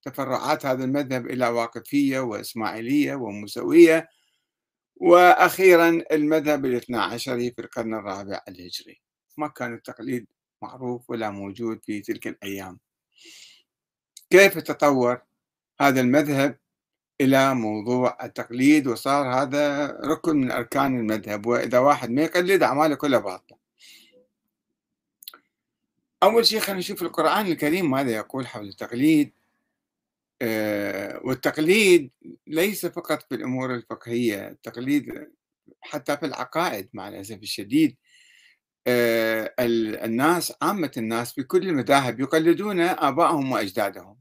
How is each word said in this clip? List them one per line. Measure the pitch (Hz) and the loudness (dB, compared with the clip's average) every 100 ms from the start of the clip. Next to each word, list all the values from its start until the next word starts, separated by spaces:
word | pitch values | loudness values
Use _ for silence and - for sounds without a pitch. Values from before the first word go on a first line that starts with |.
تفرعات | - 135 131 127 135 151 139 | -14 -10 -4 -4 -2 -2 -2
هذا | 131 | -2
المذهب | 131 139 131 127 120 | -2 -4 -2 -6 -6
إلى | 127 120 | -2 -2
واقفية | 117 117 120 - 143 139 131 | 0 -4 -8 -4 0 0 -2
وإسماعيلية | 127 104 104 113 107 107 117 143 139 139 | -4 -6 -10 -8 -6 -6 -2 0 0 -4
وموسوية، | 113 101 104 120 - 156 170 160 160 _ _ _ _ _ _ _ _ _ | -8 -10 -10 -8 4 10 10 8 0 _ _ _ _ _ _ _ _ _
وأخيرا | 175 175 180 - 175 - 190 175 170 165 - | 8 10 10 8 4 6 8 8 6 2 0
المذهب | 156 151 160 147 147 135 | 0 2 0 0 -2 0
الاثنا | 123 - 117 | -4 -4 -4
عشري | 92 120 131 123 120 | -4 -4 -6 -4 -4
في | 120 | -6
القرن | - - 113 | -12 -8 -6
الرابع | 110 101 95 101 95 - | -6 -8 -10 -10 -12 -12
الهجري. | 90 87 - - - _ _ _ - | -18 -16 -16 -16 -20 _ _ _ -12
ما | 151 | -10
كان | - 120 | -8 -10
التقليد | 117 - - 110 123 110 _ _ _ | -10 -16 -14 -8 -8 -10 _ _ _
معروف | - 127 127 123 - | -20 -12 -10 -10 -10
ولا | 120 107 | -8 -8
موجود | 101 98 98 117 110 | -8 -12 -8 -8 -8
في | - 107 | -10 -10
تلك | 101 110 - | -8 -10 -10
الأيام. | - 101 98 92 90 _ _ _ _ - - - _ _ _ _ _ _ - _ | -14 -12 -12 -14 -18 _ _ _ _ -20 -20 -20 _ _ _ _ _ _ -20 _
كيف | 175 196 165 | 6 8 4
تطور | 147 143 147 135 120 123 _ _ _ _ _ _ | -8 0 2 4 2 -2 _ _ _ _ _ _
هذا | 143 131 | 0 2
المذهب | 123 139 151 139 139 - _ _ _ _ _ _ | 4 2 2 0 0 -2 _ _ _ _ _ _
إلى | 135 135 135 | 2 4 4
موضوع | 127 110 107 107 123 123 - | 0 -2 -4 -2 0 0 -2
التقليد، | 120 - 117 123 135 151 135 | -12 -12 -10 0 4 4 4
وصار | 113 135 143 135 | -4 0 0 0
هذا | 127 139 143 147 143 143 - 135 | -2 -2 0 0 -2 -6 -6 -6
ركن | 156 - 151 | -4 0 0
من | 127 | 0
أركان | - 117 139 139 127 | -2 -4 -2 0 0
المذهب، | 110 107 107 104 110 | -2 -4 -4 -6 -2
وإذا | 123 120 123 | -2 2 4
واحد | 135 143 120 | 4 2 0
ما | 123 | -2
يقلد | 160 180 180 190 | 0 -2 2 2
أعماله | 135 139 156 139 | 2 2 0 0
كلها | 147 123 | 0 0
باطلة؟ | 101 92 _ _ _ _ - - _ _ _ _ _ _ _ _ _ _ _ _ - - _ _ _ _ _ _ _ _ | 0 -12 _ _ _ _ -20 -20 _ _ _ _ _ _ _ _ _ _ _ _ -20 -20 _ _ _ _ _ _ _ _
أول | 190 226 233 | 2 4 2
شيء | 220 | 0
خلينا | 196 190 | -4 -6
نشوف | 175 196 | -6 -6
القرآن | 170 - 143 180 208 | -6 0 0 2 -2
الكريم | 151 147 175 170 | -2 -2 0 0
ماذا | 131 139 | -2 -2
يقول | 110 104 131 127 | -4 -6 -10 -10
حول | 117 101 | -12 -16
التقليد. | - 107 120 147 156 143 _ _ _ _ _ _ _ _ _ _ _ | -14 -10 0 2 4 2 _ _ _ _ _ _ _ _ _ _ _
آه، | 117 110 107 104 101 98 101 - | -6 -4 -2 -4 -4 -6 -8 -10
والتقليد | 123 131 147 139 156 208 202 175 135 _ - - - | -6 -4 -4 -2 2 4 6 6 4 _ -20 -20 -8
ليس | 156 190 196 175 | -2 -2 -2 -8
فقط | 170 - 151 - | -8 -6 -8 -6
في | 123 | -10
الأمور | 120 127 127 123 | -6 -6 -6 -8
الفقهية، | - 113 - 120 120 98 98 | -10 -16 -8 -4 -2 -4 -10
التقليد | - - 117 127 143 113 - 151 _ _ _ _ _ | -16 -16 -10 -2 -2 -2 -14 -16 _ _ _ _ _
حتى | - 151 - 147 | -14 -12 -6 -6
في | 156 | -6
العقائد | 107 123 160 170 110 95 | -8 -8 -4 -4 -4 -10
مع | - 98 | -16 -16
الأسف | 95 98 107 | -14 -16 -14
الشديد. | 107 - 98 139 156 - _ _ _ _ _ _ _ _ - | -12 -12 -2 2 2 0 _ _ _ _ _ _ _ _ -2
آه، | 123 117 117 113 113 107 - | 2 2 2 0 -2 -4 -4
ال-، | 120 117 110 104 | 0 0 -2 -6
الناس، | 113 113 147 175 160 - | -4 0 2 0 -2 -4
عامة | 156 208 147 - | -4 -4 -6 -6
الناس | 113 113 120 | -6 -4 -6
في | - | -8
كل | 131 180 190 | -2 -2 0
المذاهب | 151 123 139 131 117 | -4 2 2 2 -4
يقلدون | 135 160 160 165 208 190 | -2 2 2 0 -2 -2
آبائهم | 170 180 151 131 165 160 131 | -2 0 -2 2 2 2 0
وأجدادهم. | 117 104 110 101 95 92 101 | -2 -2 -4 -4 -6 -20 -20